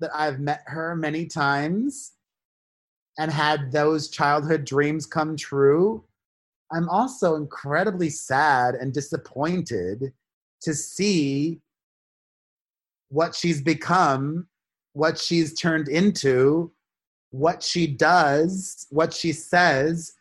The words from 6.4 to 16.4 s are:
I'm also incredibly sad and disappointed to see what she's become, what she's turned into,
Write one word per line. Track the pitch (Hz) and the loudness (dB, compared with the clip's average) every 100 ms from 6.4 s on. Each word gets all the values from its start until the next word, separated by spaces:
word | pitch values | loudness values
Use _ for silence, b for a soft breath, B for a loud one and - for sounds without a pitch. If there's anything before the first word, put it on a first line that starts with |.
| _ _ - | _ _ -8
I'm | 165 165 | -4 0
also | 190 262 - 175 156 | 0 0 0 0 0
incredibly | 147 - 139 151 202 180 165 | -4 -10 -2 0 0 0 -2
sad | - - 135 151 131 123 | -4 -2 2 4 4 2
and | 120 135 | 0 -4
disappointed | 135 143 135 - 127 156 180 170 110 90 107 135 - _ _ _ _ | -4 -4 -8 -8 -4 -2 -2 -4 -4 -4 -6 -8 -10 _ _ _ _
to | 165 | -6
see | 143 - - 208 180 139 139 156 160 _ _ _ _ _ _ _ _ _ _ _ _ _ _ _ | -6 -6 -2 0 2 0 0 -2 -6 _ _ _ _ _ _ _ _ _ _ _ _ _ _ _
what | 139 170 - | -2 -2 0
she's | 175 151 | -2 0
become, | 139 156 - 180 160 131 139 165 175 _ _ _ _ | 0 -2 0 2 4 2 -2 -6 -10 _ _ _ _
what | 143 156 156 | -2 0 0
she's | - 170 151 | 0 0 0
turned | - 170 160 143 | -2 0 0 0
into, | 156 202 185 139 127 | 2 2 2 2 4